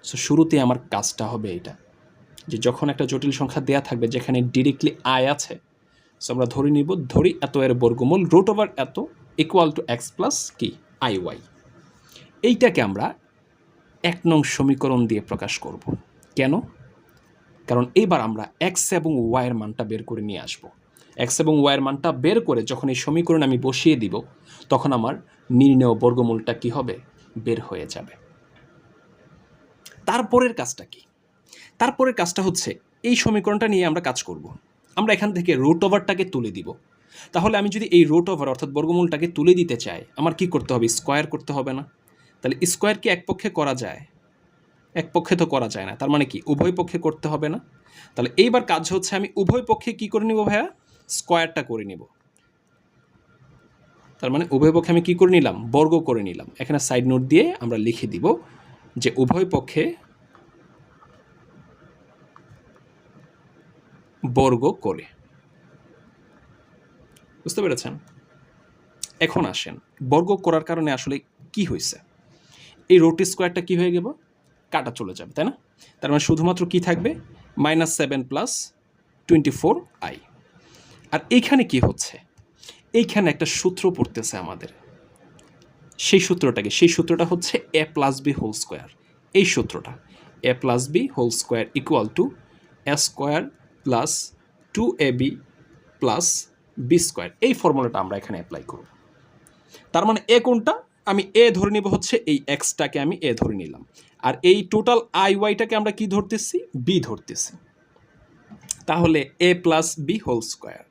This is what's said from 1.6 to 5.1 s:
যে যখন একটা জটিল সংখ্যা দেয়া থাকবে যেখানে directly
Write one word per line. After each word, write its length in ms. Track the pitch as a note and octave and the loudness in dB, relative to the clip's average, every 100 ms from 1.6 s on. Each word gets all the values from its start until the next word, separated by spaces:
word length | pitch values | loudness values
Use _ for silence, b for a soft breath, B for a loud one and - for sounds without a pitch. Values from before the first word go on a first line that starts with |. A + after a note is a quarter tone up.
| - - _ _ _ _ _ - - | -12 -20 _ _ _ _ _ -20 -10
যে 60 | E3+ B2 | -2 -2
যখন 180 | B2 D3 | 0 -4
একটা 120 | C#3 C3 | -2 -4
জটিল 220 | C3+ C#3 C3 | -2 -2 -2
সংখ্যা 220 | C3 - C3+ | -4 -4 0
দেয়া 140 | C#3 C3+ | -2 -2
থাকবে 180 | A#2+ A#2 B2 | -4 -2 -2
যেখানে 240 | B2+ B2 B2 C3 | -2 0 2 2
directly 360 | C#3 C#3 D#3 - B2+ | 2 2 -4 -2 -2